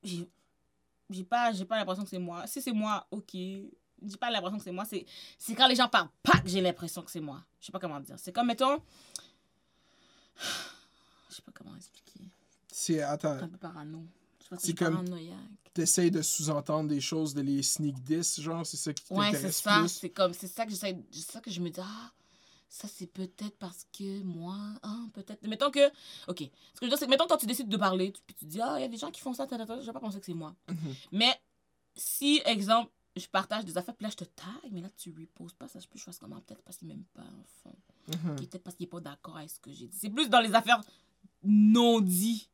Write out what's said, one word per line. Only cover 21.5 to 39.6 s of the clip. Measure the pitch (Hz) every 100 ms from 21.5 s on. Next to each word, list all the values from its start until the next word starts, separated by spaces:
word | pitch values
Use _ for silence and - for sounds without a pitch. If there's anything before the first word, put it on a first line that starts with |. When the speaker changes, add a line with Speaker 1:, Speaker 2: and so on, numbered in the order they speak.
Speaker 1:
je | 175
me | 175
dis, « | 175
Ah, | 185 220 233 _ _ _ _ _ _
ça, | - 208
c'est | - 175
peut-être | - 185 - 208 -
parce | 180 180 - -
que | 196 196
moi, | 190 165 170 196 208 214
ah, | 214 220 233
peut-être. » | - 190 214 208
Mettons | 214 285
que, | 277 285 - - - -
ok. | 180
Ce |
que | 143 _ - -
je | 240
veux |
dire, | 285
c'est | 262
que, |
mettons, | 269 339
quand | 302
tu | 214
décides | 233 233
de | 208
parler, | 196 185 190
tu, | 190 -
puis |
tu | - 151
dis, « | 175
Ah, | 233 285
il |
y |
a | 262
des | 226
gens | 294
qui | -
font | 262
ça, | 247 277
ta, | 240
ta, | 220
ta, | 240
je | 226
vais |
pas | 254
penser | 233 202
que | 190
c'est |
moi. » | 165 156 175 -
Speaker 2:
Mhm. | 165 156 131 -
Speaker 1:
Mais | 190 240 - _ _ _ _ _
si, | - - - 285 294
exemple, | - 220 196 226 233 _ _ -
je | -
partage | 190 196 214
des | 196 170
affaires, | 180
puis | 220
là, | 208
je | -
te |
tag, | 175 - 185 233 277
mais | 190
là, | 180 -
tu | - 160
reposes | 165 _ 170
pas, | - -
ça | -
se | 180
peut, | 208
je |
fasse | - 175
comment, | 196 -
peut-être | - -
parce | - 180
qu'il | 165
m'aime | 143 -
pas, | -
en | - - - -
fond. | - - _ _ -
Speaker 2:
Mhm. | 165 165 147
Speaker 1:
Puis | 180
peut-être | 180
parce | 180 -
qu'il | 175
est |
pas | 175
d'accord | 151 143 - 160
avec | 156
ce | -